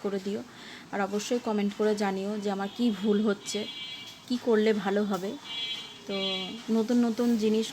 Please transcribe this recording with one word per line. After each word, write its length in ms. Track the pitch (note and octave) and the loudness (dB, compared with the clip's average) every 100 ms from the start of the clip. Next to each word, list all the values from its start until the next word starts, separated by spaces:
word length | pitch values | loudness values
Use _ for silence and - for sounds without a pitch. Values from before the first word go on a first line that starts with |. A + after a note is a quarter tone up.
করে 160 | G3+ G3 | -4 -2
দিও, 240 | G3 A3 B3 - - - - | -4 -6 -8 -16 -16 -16 -6
আর 100 | G3 | -2
অবশ্যই 380 | G3 G#3 - B3 | -2 -2 0 -2
কমেন্ট 340 | A#3 G#3 G3+ G#3 | 0 0 0 2
করে 180 | G#3+ G#3 | 2 2
জানিও 420 | G3+ F#3+ G3 G#3+ | 0 -2 -2 -4
যে 140 | G3+ | -2
আমার 160 | G3 G3 - | -2 -2 0
কী 140 | A#3+ | 0
ভুল 300 | F#3+ G#3 G3+ | 2 2 4
হচ্ছে, 460 | G#3+ G3+ - G#3 A3+ - - - - - - | 4 0 -2 -6 -6 -8 -12 -12 -14 -12 -4
কী 100 | B3 B3 | -2 4
করলে 280 | G#3+ G#3+ | 4 6
ভালো 300 | G#3+ G3 G3+ | 2 2 0
হবে। 280 | G#3 F#3 G3 C#4+ - - - - - - - | 2 -2 -4 -8 -10 -8 -6 -8 -10 -14 -6
তো 60 | G3 F#3+ F#3+ F#3 A3+ A#3 | -4 -2 -4 -6 -8 0
নতুন 360 | A3+ A3 A#3+ A#3 | 2 4 4 4
নতুন 320 | A3 A#3+ A3+ | 4 2 4
জিনিস 300 | G#3+ A3 A3 | 4 2 0